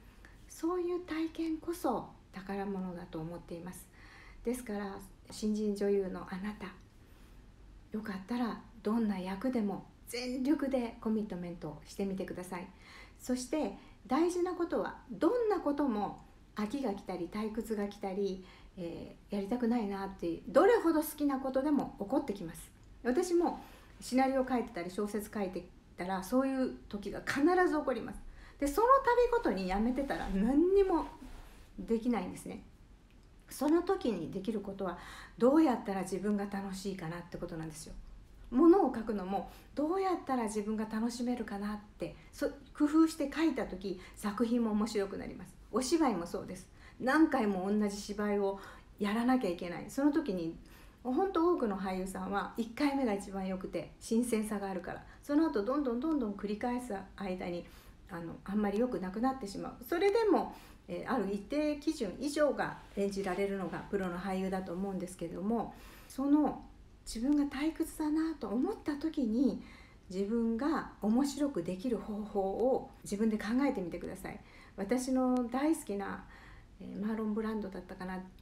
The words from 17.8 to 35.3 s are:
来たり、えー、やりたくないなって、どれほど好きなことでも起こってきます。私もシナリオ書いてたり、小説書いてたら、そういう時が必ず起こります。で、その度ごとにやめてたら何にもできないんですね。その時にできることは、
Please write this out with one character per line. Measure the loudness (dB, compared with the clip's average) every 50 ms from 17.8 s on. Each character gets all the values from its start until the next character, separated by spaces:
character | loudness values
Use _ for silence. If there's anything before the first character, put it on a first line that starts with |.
| -2 -2
来 | -4 -6
た | -6 -4 -2
り、 | 0 0 -2 -2 -4 -8 -14 -20 -20 -20 -18 -12 -8
え | -8 -8 -8 -8 -12 -14 -16 -18 -10 -6
ー、 | -4
や | -4
り | -2 0
た | 0 0
く | 2 2
な | 2 2
い | 0 0
な | -2 -4 -4
っ | -6 -6 -4
て、 | -4 -4 -4 -4 -6 2
ど | 6 8 8
れ | 8 8 6
ほ | 6 4 2
ど | 2
好 | 0 -2
き | -4 0 0
な | 0 0 0
こ | -2 0
と | 0 0 2
で | 4
も | 2 2 2 -2 -6 -8
起 | -4
こ | 0 0 0
っ | 0
て | 0 -4
き | -6 -6
ま | -8 -10
す。 | -12 -16 -18 -20 -20 -20 -20 -20 -6 -2
私 | 0 2 2 2 4 4
も | 4 4 4 0 -2 -8 -16 -18 -20 -20 -20 -20 -16
シ | -8 0 2
ナ | 4 4 4
リ | 4 2
オ | 2 2
書 | 0 0
い | 0
て | -2
た | -4 -6
り、 | -6 -6
小 | -4 -4 -4 -2
説 | -2 -4 -6 -4 -4
書 | -4
い | -4 -2
て | -4 -6 -10 -10 -16 -20 -20 -20 -12 -8
た | -4
ら、 | -2 -2 -2 -2
そ | 2 2 2
う | 2 2
い | 2
う | 0 0 0 -2 -6 -10 -10
時 | -10 -8 -6 -6
が | -8 -6 -4
必 | -2 2 4
ず | 6 6 6 6 6 4 4 2
起 | 2
こ | 0 0
り | -2
ま | -4 -6 -10
す。 | -12 -14 -14 -16 -16 -18 -20 -4 -2
で、 | -2 2
そ | 4 4
の | 8 8
度 | 8 8 8 6 6 6 6 6
ご | 4 2
と | 2 2
に | 0 0 0 0
や | 0 2
め | 2 2
て | 2 0 -2
た | -2 -2 -4
ら | -2 -2
何 | 2 2 4 4 6 6 6 8 8
に | 6 6
も | 6 4 2 0 -2 -8 -14 -16 -16 -16 -16 -16 -18 -20 -20 -20 -16 -14 -12
で | -2 0 0 0
き | 2 0
な | 0 0
い | -2
ん | -4
で | -8 -10
す | -10
ね。 | -12 -12 -12 -14 -18 -20 -20 -20 -20 -20 -20 -20 -20 -20 -20 -20 -20 -20 -20 -20 -16
そ | -6 -2 2 4
の | 4 4
時 | 4 4 0 2 2 0
に | 0 0 -2 -4
で | -6 -4
き | -2 -2
る | -2 -2
こ | -4 -6 -6
と | -4 -4
は、 | -4 -4 -6 -10 -14 -16 -16 -16 -16